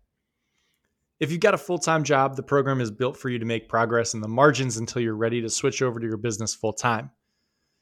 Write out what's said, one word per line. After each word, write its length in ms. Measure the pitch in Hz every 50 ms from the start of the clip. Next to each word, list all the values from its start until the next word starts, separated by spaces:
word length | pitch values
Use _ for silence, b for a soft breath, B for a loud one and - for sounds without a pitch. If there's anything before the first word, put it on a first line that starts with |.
| _ _ _ _ _ _ _ _ _ _ _ _ _ _ _ _ _ _ _ _ _ _ _ _
If 100 | 160 139
you've 80 | 165 170
got 160 | - 208 190
a 40 | 160
full-time 440 | - - 180 170 - 165 160 160
job, 320 | 147 135 147 135 135 135 135
the 80 | 131
program 380 | 131 - 139 143 131 139 135 131
is 100 | 123 110
built 260 | 104 107 123 127 147
for 120 | - - 131
you 100 | 123 117
to 80 | 113
make 220 | 117 117 113 113 -
progress 460 | - 117 117 113 120 117 113 113 -
in 80 | 110
the 60 | 107 110
margins 480 | 113 123 139 151 135 120 135 127 110
until 260 | 110 113 110 - 120
you're 120 | 117 113 110
ready 260 | 107 113 113 117 120
to 80 | 113 113
switch 320 | - - - 139 131 -
over 180 | 135 127 117 117
to 60 | 113
your 100 | 113 110
business 360 | 104 107 120 110 101 110 107
full-time. 600 | - - - 110 107 - - 123 113 107 131 135 - _ _ _ _ _ _ _ _ _ _ _ _ _